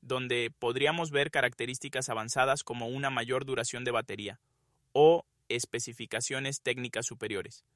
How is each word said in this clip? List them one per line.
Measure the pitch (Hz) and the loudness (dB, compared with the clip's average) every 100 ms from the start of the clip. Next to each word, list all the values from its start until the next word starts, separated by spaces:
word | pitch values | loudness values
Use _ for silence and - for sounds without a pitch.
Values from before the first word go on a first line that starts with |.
donde | 123 131 127 120 117 - | -4 -4 0 0 0 -2
podríamos | 120 123 143 165 165 | -2 2 2 2 0
ver | 143 143 | 0 2
características | 143 123 123 120 127 143 131 127 | 2 0 0 -6 -6 -6 -6 -4
avanzadas | 113 110 135 131 131 | -4 -4 2 4 4
como | - 120 117 | -2 -6 -4
una | 131 139 | -2 -2
mayor | 131 117 127 135 | -2 0 -2 -2
duración | 127 120 123 | -4 -2 -4
de | 123 | -2
batería | 120 110 101 101 104 _ _ _ _ _ | -2 -2 -6 -8 -10 _ _ _ _ _
o | 131 151 170 - _ _ | 8 8 8 2 _ _
especificaciones | 120 - 120 120 117 113 110 117 135 135 139 | -4 -2 -4 -6 -10 -6 -4 -2 -4 -4 -4
técnicas | - 123 123 110 120 | -2 -2 -2 -4 -6
superiores. | - 110 101 87 - _ | -6 -4 -4 -6 -12 _